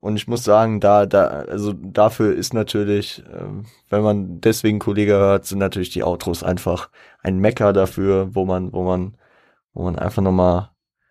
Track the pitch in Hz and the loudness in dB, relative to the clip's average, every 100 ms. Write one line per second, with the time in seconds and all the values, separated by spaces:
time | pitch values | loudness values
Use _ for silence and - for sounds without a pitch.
0 | 101 107 - 117 113 104 113 107 101 104 | -4 -6 -4 -6 4 4 4 2 4 4
1 | 98 98 92 73 - 98 104 98 92 95 | 4 4 2 -2 -8 -6 -6 -6 -8 2
2 | 107 - 107 95 92 113 107 107 104 104 | 2 2 0 0 -2 -4 -2 -2 0 -2
3 | 101 - - - 95 101 110 _ _ - | -2 -12 -18 -14 -12 -12 -16 _ _ 0
4 | 107 147 92 85 113 113 110 104 104 104 | 2 0 -4 -2 0 2 0 0 -2 0
5 | 104 101 98 98 - 98 98 98 90 - | 2 4 4 2 -2 -4 -2 -2 -6 -4
6 | - 87 - 82 87 90 - 87 - _ | -4 -4 -4 -4 -2 -4 -2 -4 -6 _
7 | - _ - 92 101 123 104 98 95 - | -20 _ -4 0 0 2 2 4 0 0
8 | 98 95 95 95 92 92 92 92 90 90 | 2 2 0 -2 -2 -2 -4 -4 -2 -2
9 | 92 104 _ _ _ _ _ - 87 85 | -4 -12 _ _ _ _ _ -8 -6 -4
10 | 90 - 95 92 90 87 95 _ _ _ | -4 0 2 4 4 2 -4 _ _ _
11 | _ | _